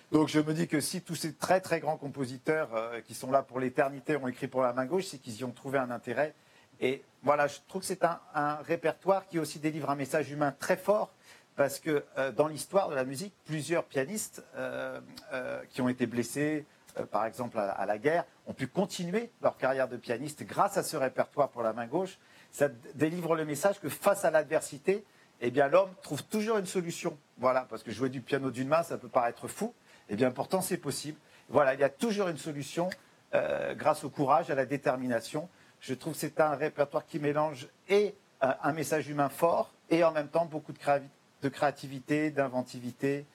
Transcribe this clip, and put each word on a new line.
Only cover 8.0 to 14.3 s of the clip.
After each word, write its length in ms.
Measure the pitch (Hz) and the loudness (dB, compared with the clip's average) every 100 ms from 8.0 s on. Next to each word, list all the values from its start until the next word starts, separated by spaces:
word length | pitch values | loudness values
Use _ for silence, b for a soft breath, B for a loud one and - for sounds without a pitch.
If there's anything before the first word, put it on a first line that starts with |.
un, 160 | 170 170 - | 0 0 -6
un 220 | 151 147 151 | -2 0 -2
répertoire 720 | 143 165 160 - 185 196 - | -2 0 0 0 2 2 0
qui 100 | 165 | -4
aussi 220 | 151 160 | -4 -2
délivre 320 | 151 135 135 | -4 -2 -2
un 40 | 147 | -2
message 360 | 135 160 135 | 0 0 -2
humain 240 | 147 147 - | -2 -2 0
très 180 | - 180 | 0 0
fort, 360 | - 214 196 _ B B B - | 2 2 0 _ B B B 0
parce 240 | 139 - | 0 0
que, 260 | 160 143 - 139 | 0 0 0 -2
euh, 140 | 135 | 0
dans 160 | 123 156 | 2 0
l'histoire 400 | 147 - 190 190 | 0 0 2 2
de 80 | 139 | 0
la 80 | |
musique, 300 | 131 139 196 - | -2 -4 -10 -12
plusieurs 400 | - 156 135 165 | -6 -6 0 0
pianistes, 640 | - 135 135 214 - | 0 -2 -2 -4 -8